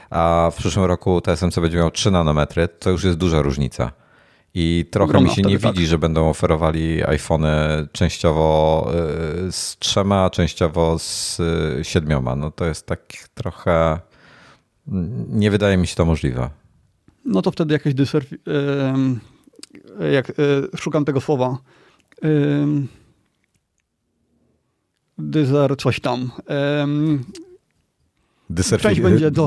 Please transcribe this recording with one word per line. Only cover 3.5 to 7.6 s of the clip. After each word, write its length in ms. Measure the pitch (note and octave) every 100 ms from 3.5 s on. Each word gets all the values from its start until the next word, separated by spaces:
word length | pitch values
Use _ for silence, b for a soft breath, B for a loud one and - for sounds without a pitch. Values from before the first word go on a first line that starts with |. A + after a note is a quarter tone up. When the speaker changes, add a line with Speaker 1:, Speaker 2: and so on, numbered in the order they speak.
| C#2 C2 - B1 - b b b b b
Speaker 1:
I 320 | F#2 E2 E2+ A2+
trochę 140 | G#2 F#2
Speaker 2:
Ogromna 180 | - -
Speaker 1:
mi 60 |
się 80 | -
nie 60 | G2
Speaker 2:
wtedy, 140 | G2
tak. 100 | A2+
Speaker 1:
widzi, 120 | F#2+ D#2+
że 120 | E2
będą 300 | E2 D#2+ D#2+
oferowali 760 | D2+ E2 D#2 D#2+ D#2+ D#2+ D#2+
iPhony 440 | - D2+ - D#2+ D#2 D#2